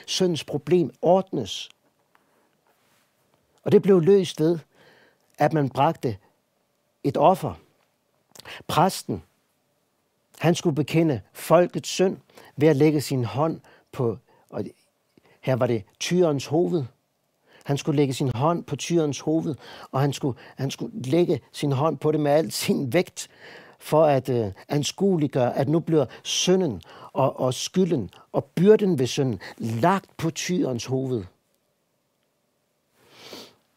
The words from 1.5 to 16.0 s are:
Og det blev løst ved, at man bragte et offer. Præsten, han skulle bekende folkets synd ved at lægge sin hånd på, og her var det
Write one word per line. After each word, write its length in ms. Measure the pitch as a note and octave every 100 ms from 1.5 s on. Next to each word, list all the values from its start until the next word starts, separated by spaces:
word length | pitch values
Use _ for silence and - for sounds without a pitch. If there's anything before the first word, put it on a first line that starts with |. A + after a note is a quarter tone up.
| - - _ _ _ _ _ _ _ _ _ _ _ _ _ _ _ _ _ _ _
Og 100 | -
det 100 | G3+
blev 180 | F#3 F#3+
løst 400 | D#3+ G3+ F3+ -
ved, 180 | D#3 E3+ - _ _ _ _ _ _ -
at 140 | D3
man 160 | D#3+ C3+
bragte 480 | C3 D3+ D#3+ C3 G#2 _ _ _ _ _ _ _ _
et 120 | C#3+ -
offer. 380 | D3+ F#3 C3+ D#2+ _ _ _ _ _ _ _ - - - -
Præsten, 560 | D3+ F#3 - - F#2+ - _ _ _ _ _ _ _ _ _ _ -
han 160 | D#3
skulle 220 | E3+ F3 C#3+
bekende 440 | C3+ D#3+ E3 A2+ -
folkets 560 | - - E3 F3+ D3+ -
synd 280 | - F#3+ G3 _ - - -
ved 120 | D3+
at 80 | C3+
lægge 240 | D#3 D3
sin 240 | - C3+
hånd 360 | A2+ A2+ E3 E3+ - - _
på, 260 | - A#2 F#2+ _ _ _
og 140 | - G2 - _ _ _ _ _ _
her 160 | - B2+
var 100 | B2
det 180 | A2+ - _